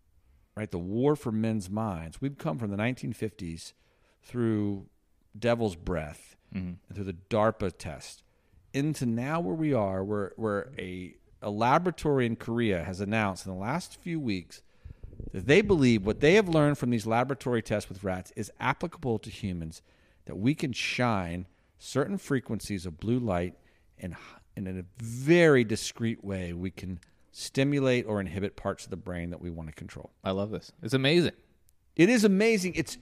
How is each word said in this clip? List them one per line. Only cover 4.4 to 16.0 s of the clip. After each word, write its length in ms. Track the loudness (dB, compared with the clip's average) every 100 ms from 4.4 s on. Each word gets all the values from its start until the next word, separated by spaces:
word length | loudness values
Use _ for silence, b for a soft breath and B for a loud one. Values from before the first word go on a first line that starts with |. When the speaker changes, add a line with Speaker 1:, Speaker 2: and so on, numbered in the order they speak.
| 0 2 0 -4 -10 _ _ _ _ -2
Speaker 1:
Devil's 400 | 0 2 0 -2
Breath 600 | -4 -2 -4 -10 -20 _ -10
Speaker 2:
Mm-hmm. 200 | -8 -6 -10 -12
Speaker 1:
and 60 |
through 100 | -8
the 120 | -8 -8 -2
darpa 440 | 2 4 2 -4 -6
test 460 | -10 -12 -14 -20 _ _ _ _ _
into 320 | -2 -2 0 -2
now 340 | -2 -2 -2
where 160 | -2 -2
we 160 | 0
are, 300 | 2 2 0
where, 280 | -2 -2 -4 -4
where 340 | -2 0 -4 -8
a, 380 | -8 -8 -12 -16 _ -10
a 80 | -6
laboratory 760 | 0 4 4 2 -2 2 2 2
in 100 | 0
Korea 480 | -2 0 2 0
has 160 | -2 -4
announced 440 | -2 0 0 -2
in 60 | -8
the 60 | -6
last 380 | -4 -4 -6 -12
few 200 | -8 -4
weeks 420 | -2 -4 -6 -18 _ b b b b b -10
that 160 | -2 6
they 120 | 6
believe 460 | 6 6 6 6